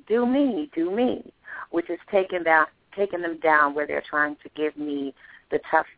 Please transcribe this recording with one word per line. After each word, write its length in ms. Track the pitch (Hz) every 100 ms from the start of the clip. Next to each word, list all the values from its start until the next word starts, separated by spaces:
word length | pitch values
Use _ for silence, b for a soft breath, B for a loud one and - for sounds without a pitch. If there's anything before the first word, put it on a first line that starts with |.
| -
"Do 180 | 220 240
me, 440 | 262 285 196 151 -
do 160 | 170
me," 420 | 202 247 202 - - B B B
which 180 | 170 -
is 100 | 170 -
taking 320 | 202 190 180
down, 240 | 165 160 156 _ _ -
taking 260 | 202 175
them 160 | 170 160
down 340 | 160 151 147
where 140 | 143 147
they're 160 | 147 -
trying 280 | 151 147 147
to 120 | - -
give 220 | 151 -
me 360 | 147 143 139 - B B _
the 80 | 151 -
tough 180 | 160 -